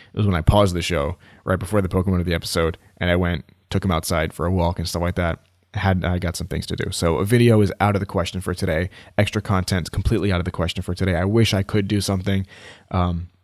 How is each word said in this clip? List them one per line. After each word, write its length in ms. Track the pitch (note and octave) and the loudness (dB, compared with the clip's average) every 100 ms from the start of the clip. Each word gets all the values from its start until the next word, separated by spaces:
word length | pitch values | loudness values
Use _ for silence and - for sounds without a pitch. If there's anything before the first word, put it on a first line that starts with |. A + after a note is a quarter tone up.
| - | -14
was 140 | - G#2 | -2 0
when 80 | |
I 60 | F2 | 2
paused 340 | - G#2 G2+ | 4 6 4
the 80 | F2 | 2
show 360 | - E2 C#2+ E2+ - - | -2 -2 -2 -6 -16 -12
right 140 | - F#2 | -2 -2
before 240 | F#2 G#2 | 0 0
the 60 | F#2 | 0
Pokemon 300 | F#2+ F#2 F2+ | 0 2 0
of 80 | E2+ | 0
the 80 | |
episode, 440 | E2 - F2+ E2 - _ - | -2 -2 0 0 -2 _ -4
and 140 | F2+ | 0
I 60 | F2 | 2
went, 280 | F2+ E2+ - _ - | 2 -2 -8 _ -4
took 140 | G2 | -2
him 80 | F#2+ | 0
outside 400 | D#2+ - E2 D#2+ | -2 0 -2 -2
for 140 | - E2 | -2 -2
a 40 | |
walk 300 | F#2 E2+ F2 | 0 0 -2
and 80 | F2 | -4
stuff 140 | E2+ | -2
like 120 | F2 | -2
that. 240 | F2+ E2+ E2 _ _ _ | -2 -2 -4 _ _ _
Had, 300 | - G2 F#2 | -4 0 2
I 140 | F2 F2+ | 0 -2
got 160 | E2+ | -4
some 140 | - E2+ | -6 -6
things 180 | D#2+ - | -6 -6
to 80 | |
do. 160 | - - | -6 -6
So 280 | - E2+ D#2 | -2 0 0
a 60 | |
video 360 | G2+ A#2+ A#2+ A2 | 2 4 6 6
is 120 | G2 - | 4 2
out 160 | G2+ | 2
of 60 | G2+ | 2
the 60 | F#2+ | -2
question 340 | G2 F2 F#2 | -4 -4 -4
for 120 | F#2 | -6
today. 380 | F2+ F#2 D#2+ F2+ - - - | -4 -2 -2 -2 -8 -10 -2
Extra 240 | G2+ A2 | 0 0
content's 480 | - F#2+ F2+ F#2+ D#2 | 0 0 0 -2 -2
completely 440 | - - A2 G2 | -2 0 0 0
out 80 | F2 | 0
of 40 | |
the 60 | F2 | -2
question 320 | - F2 - | -4 -4 -4
for 100 | F#2 | -6
today. 220 | F#2 F#2+ | -2 0
I 100 | E2+ | 0
wish 300 | F#2+ A2+ A2 | 2 2 2
I 80 | G2 | 2
could 240 | G2 G#2+ G2 | 0 -2 0
do 140 | G#2 | -2
something. 480 | F#2+ F#2+ F#2 F#2+ F#2+ - - - - | 0 -2 0 -2 -2 -10 -20 -20 -6
Um, 380 | F#2 F2 E2+ F2 _ | -2 0 -2 -8 _